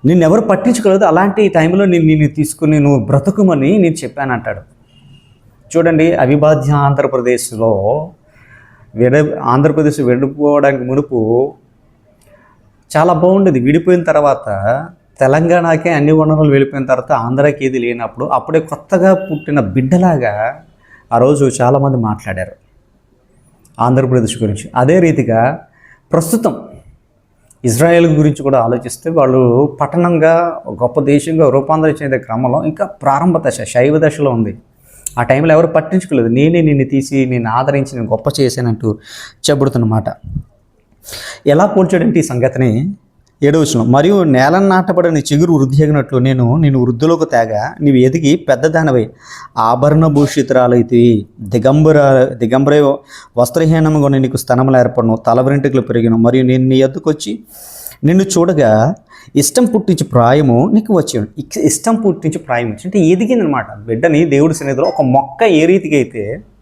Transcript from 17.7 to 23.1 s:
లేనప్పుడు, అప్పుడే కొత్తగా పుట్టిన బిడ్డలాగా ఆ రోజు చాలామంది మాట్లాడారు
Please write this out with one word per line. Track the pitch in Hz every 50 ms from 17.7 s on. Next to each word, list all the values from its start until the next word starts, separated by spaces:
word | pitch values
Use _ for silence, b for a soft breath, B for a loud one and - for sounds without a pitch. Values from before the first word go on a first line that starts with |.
| 131 131
లేనప్పుడు, | 117 117 120 120 120 110 - - 131
అప్పుడే | 139 143 127 - - 156 160
కొత్తగా | 160 - - - - _ - 185 180 190 190
పుట్టిన | 185 190 190 160 147 - - 147 143
బిడ్డలాగా | 113 95 92 131 127 135 165 175 185 180 165 143 123 110 104 104 107 120 139 151 - _ _ b b b b b b b
ఆ | 113 117
రోజు | 120 135 147 139 139 131 117 -
చాలామంది | 123 123 135 143 139 139 131 123
మాట్లాడారు | 113 110 107 104 - 107 95 92 92 85 - _ _ _ _ _ _ _ _ _ _ _